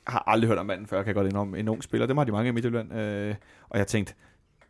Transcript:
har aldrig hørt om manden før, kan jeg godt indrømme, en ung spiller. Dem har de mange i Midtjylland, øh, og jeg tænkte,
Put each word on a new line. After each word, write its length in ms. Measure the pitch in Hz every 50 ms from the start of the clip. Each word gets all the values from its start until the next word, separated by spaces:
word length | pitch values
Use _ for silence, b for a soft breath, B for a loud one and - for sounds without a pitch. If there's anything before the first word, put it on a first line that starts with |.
| -
har 180 | - 123 - -
aldrig 220 | - 110 117 117 113
hørt 100 | 104 85
om 80 | 92
manden 200 | 104 95 90 107
før, 120 | - 98 95
kan 80 | 95
jeg 80 | 107 95
godt 120 | 101 98
indrømme, 320 | 98 98 101 104 98 92 -
en 100 | 107 110
ung 140 | 110 -
spiller. 240 | - - - 113 117
Dem 100 | 127 135
har 80 | 147 143
de 80 | 117
mange 160 | 101 104 117 123
i 40 |
Midtjylland, 400 | 120 117 117 120 117 117 110 - -
øh, 400 | 113 107 104 104 101 101 104 104 - b b b b b b
og 100 | - 101
jeg 80 | 98
tænkte, 280 | - - 107 98 - - b b b b b b _ _ _ _